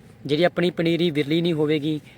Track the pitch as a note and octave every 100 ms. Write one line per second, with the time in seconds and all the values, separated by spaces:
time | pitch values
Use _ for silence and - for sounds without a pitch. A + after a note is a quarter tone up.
0 | - - C3+ D3+ F3 - F3 - E3 E3
1 | F3 D3 C#3+ E3 E3+ D#3 D3+ D#3 D3 D3+
2 | -